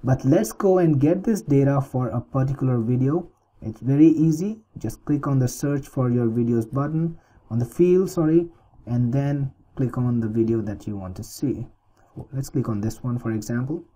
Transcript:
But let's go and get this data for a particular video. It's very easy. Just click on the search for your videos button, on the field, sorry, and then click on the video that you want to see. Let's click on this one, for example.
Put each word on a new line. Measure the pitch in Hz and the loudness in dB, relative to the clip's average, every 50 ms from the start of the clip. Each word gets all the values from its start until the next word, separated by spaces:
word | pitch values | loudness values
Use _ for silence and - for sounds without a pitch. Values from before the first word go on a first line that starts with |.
| - | 2
But | 123 131 - - | 0 0 2 4
let's | 131 151 185 214 214 - | 4 4 4 4 0 -4
go | - - 196 185 185 | 0 2 4 4 4
and | 180 165 151 135 | 4 4 4 4
get | 135 151 175 185 190 | 4 2 2 2 0
this | - 226 190 - | -2 -2 -2 0
data | - 143 139 139 139 139 143 | 2 2 4 4 4 2 0
for | 135 - - 127 127 117 | -2 -4 -4 -4 -4 -2
a | 123 120 | -4 -6
particular | 113 _ - 135 131 135 139 - 139 131 127 120 | -8 _ -2 -2 -2 -2 -2 -2 -2 -2 0 0
video. | 110 113 123 127 127 135 151 175 170 - _ _ _ _ _ _ | 0 0 0 0 0 0 0 -2 -4 -6 _ _ _ _ _ _
It's | - 107 110 - | -12 -12 -10 -6
very | 113 123 139 143 156 | -2 0 6 8 8
easy. | 165 151 - 156 165 156 156 180 208 220 220 _ _ _ - | 8 8 6 4 2 2 2 -2 -6 -6 -8 _ _ _ -8
Just | - 110 - - _ | -8 -8 -8 -8 _
click | - 147 143 139 | -2 -2 -2 0
on | 147 139 135 | 0 0 2
the | 127 120 | 0 0
search | - - - 143 143 143 135 - | -2 -4 -4 -2 -2 -4 -6 -6
for | - 139 127 123 | -4 -2 0 0
your | 120 123 120 113 | 2 2 0 0
videos | 110 120 117 117 120 117 113 - - | 0 0 0 2 0 0 -2 -2 -4
button, | 135 143 151 156 160 165 170 165 - _ _ _ _ _ _ | -4 -4 -2 -2 -2 -2 -4 -6 -8 _ _ _ _ _ _
on | 110 117 | -4 -4
the | 123 | -4
field, | - - - 175 180 180 185 190 185 | -4 2 2 4 4 4 4 2 0
sorry, | - 180 160 156 160 170 170 170 - _ _ _ _ - - | 0 0 2 4 4 2 2 0 -10 _ _ _ _ -20 -8
and | - 120 120 123 120 117 | -4 -2 0 0 0 0
then | 139 139 143 147 143 139 135 - _ _ _ _ | 0 0 0 -2 -2 -4 -6 -8 _ _ _ _
click | - 139 120 - 131 | -6 -6 -4 -2 -2
on | 123 123 120 117 | -2 0 0 -2
the | 113 107 | -2 -2
video | 107 117 113 110 113 113 107 | 0 0 0 0 0 -2 -2
that | 101 101 95 - | -6 -8 -10 -10
you | - 107 | -10 -10
want | 98 95 92 92 | -8 -10 -10 -12
to | - 107 | -12 -14
see. | - - - - 135 104 101 113 - _ _ _ _ _ _ _ _ _ - 123 - - | -14 -10 -6 -4 -4 -4 -6 -8 -14 _ _ _ _ _ _ _ _ _ -20 -18 -12 -10
Let's | 135 135 - | -10 -10 -6
click | - 139 120 117 | -4 -4 -4 -2
on | 113 104 | -4 -4
this | 101 110 104 - - | -4 -6 -6 -6 -8
one, | 127 120 117 | -6 -6 -6
for | - 117 110 | -4 -4 -6
example. | 107 107 - 120 120 127 131 156 175 - _ _ | -6 -6 -4 -4 -4 -4 -4 -8 -10 -10 _ _